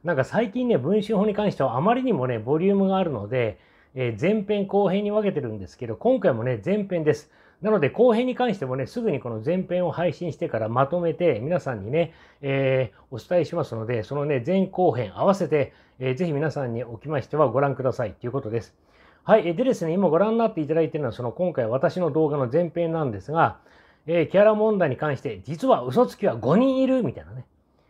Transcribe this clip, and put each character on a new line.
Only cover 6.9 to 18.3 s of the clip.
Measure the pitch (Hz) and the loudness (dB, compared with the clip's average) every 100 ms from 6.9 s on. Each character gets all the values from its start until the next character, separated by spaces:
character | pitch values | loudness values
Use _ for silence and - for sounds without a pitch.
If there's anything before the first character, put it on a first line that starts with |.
| 175 | 0
で | 151 | 2
す。 | 131 - _ _ _ | 0 -2 _ _ _
な | 202 | 0
の | 214 | 2
で、 | 135 | 2
後 | - 247 | 4 4
編 | 220 254 | 4 2
に | 240 | 0
関 | 247 196 | -2 -2
し | |
て | 131 | -4
も | 131 | -4
ね、 | 131 | -6
す | 240 | -4
ぐ | 226 | -2
に | 135 | -2
こ | 120 | -4
の | 110 113 | -6 -2
前 | 180 | -2
編 | 185 180 175 | -2 -2 -2
を | |
配 | 151 175 | 0 -2
信 | - 175 | -2 -6
し | - | -6
て | 165 | -4
か | 113 | -2
ら | 107 | 0
ま | 120 139 | 0 0
と | 180 | 0
め | 170 | -2
て、 | 156 175 113 | 0 0 0
皆 | 131 175 | -2 -4
さ | - | -4
ん | 113 | -6
に | 98 | -4
ね、 | 151 165 - - _ | -2 -2 -6 -20 _
え | 139 139 135 131 127 - - | -4 0 2 0 -2 -8 -14
ー、 | 120 | -12
お | |
伝 | - 180 | -2 0
え | 139 | 0
し | 170 | -2
ま | 139 | -4
す | 113 | -6
の | 110 | -4
で、 | 123 | -4
そ | 101 143 | -4 -4
の | |
ね、 | 147 135 117 | -2 -2 0
前 | 190 185 | 0 0
後 | 185 180 | 2 2
編 | 120 107 | 2 -2
合 | 101 160 | 0 2
わ | 190 | 2
せ | 170 | 2
て、 | 151 123 - _ - | 0 0 -6 _ -6
え | 127 | -4
ー、 | 127 | -2
ぜ | 175 | -2
ひ | |
皆 | 143 156 | -2 -2
さ | 147 127 | -4 -6
ん | |
に | 117 123 | -6 -8
お | 113 | -10
き | 139 | -6
ま | 151 | -6
し | - | -2
て | 147 | 2
は | 143 | 2
ご | 117 | 2
覧 | 143 131 | 0 0
く | |
だ | 131 | -2
さ | 117 113 | -2 -6
い | |
と | 92 | -6
い | |
う | 123 | -6